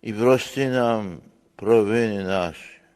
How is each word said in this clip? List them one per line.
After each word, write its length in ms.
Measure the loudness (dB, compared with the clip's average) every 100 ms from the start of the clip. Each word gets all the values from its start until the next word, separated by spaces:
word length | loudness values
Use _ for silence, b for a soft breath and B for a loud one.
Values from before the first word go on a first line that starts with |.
і 120 | -8
прости 560 | 0 4 4 0 -4 -2
нам 520 | 0 0 0 -4 -12 -18 _ _ -8
провини 680 | 2 2 4 0 -2 -4
наші 580 | -4 -2 -4 -8 -20 -20 _